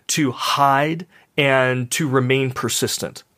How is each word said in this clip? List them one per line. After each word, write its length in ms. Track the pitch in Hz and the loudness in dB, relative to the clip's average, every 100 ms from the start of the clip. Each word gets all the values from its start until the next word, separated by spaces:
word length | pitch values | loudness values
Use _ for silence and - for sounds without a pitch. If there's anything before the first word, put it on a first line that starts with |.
| - | -6
to 240 | - 139 | -2 -2
hide 760 | 120 - - 139 135 151 160 185 _ _ - | -2 -2 2 2 2 0 -4 -10 _ _ 0
and 520 | 139 135 127 127 123 | 2 4 2 0 -2
to 140 | - 156 | -2 0
remain 440 | 131 127 135 135 | 0 2 2 0
persistent. 720 | 127 117 - 117 - 82 - - | -4 -4 -2 -4 -4 -8 -12 -20